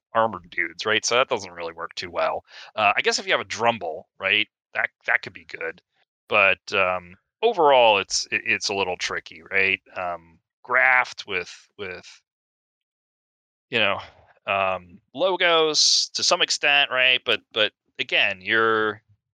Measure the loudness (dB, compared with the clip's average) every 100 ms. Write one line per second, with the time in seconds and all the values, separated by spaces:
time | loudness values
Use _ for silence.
0 | _ 2 2 0 -8 -6 -6 -4 -2 0
1 | 2 2 2 -2 -6 -10 -10 -10 -12 -10
2 | -8 -4 -2 -4 -10 -20 -12 -4 -2 -2
3 | -2 -2 -2 -4 -4 -2 -2 -2 -6 -12
4 | -16 -8 0 0 0 _ _ -6 -6 _
5 | -4 -4 -6 -18 -16 -12 -10 -12 _ _
6 | _ _ -2 2 2 2 -2 0 0 -2
7 | -8 -20 _ _ 0 4 6 8 6 6
8 | 2 -4 -4 -6 -2 -4 -2 -2 -2 -4
9 | -6 -8 -10 -18 -4 0 0 -2 _ -8
10 | -8 -8 -14 _ _ _ -2 2 4 4
11 | 0 -6 -8 -6 -8 -14 _ -14 -12 -12
12 | -18 -20 _ _ _ _ _ _ _ _
13 | _ _ _ _ _ _ _ 0 0 -2
14 | -8 -20 _ _ -4 -2 0 -4 -8 -20
15 | _ -4 -2 0 2 4 4 2 2 2
16 | -2 -4 0 0 0 0 0 2 2 2
17 | 2 2 0 -2 _ -2 0 -2 _ -12
18 | -4 0 0 -2 0 2 2 2 0 -4
19 | _ _ _